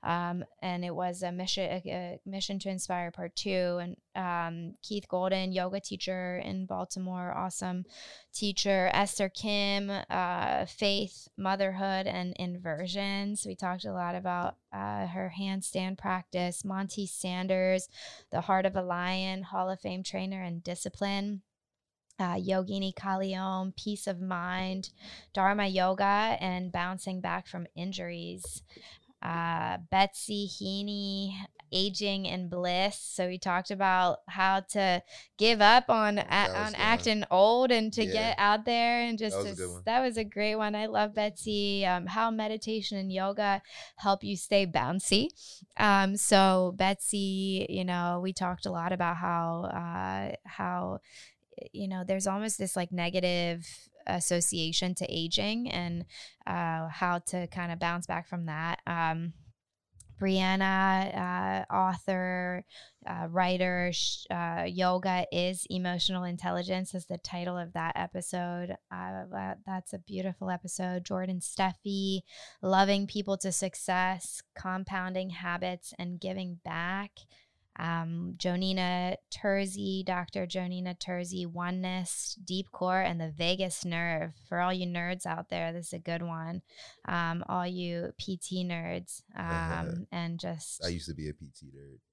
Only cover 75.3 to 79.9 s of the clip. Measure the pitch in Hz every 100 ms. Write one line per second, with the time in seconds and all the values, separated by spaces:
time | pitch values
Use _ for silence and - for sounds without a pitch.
75.3 | 170 180 175 180 180 - - 175 175 190
76.3 | 190 185 175 - 165 175 190 202 - -
77.3 | - _ _ _ - 170 170 165 170 175
78.3 | 180 180 180 185 185 180 180 180 185 _
79.3 | - 208 196 196 196 196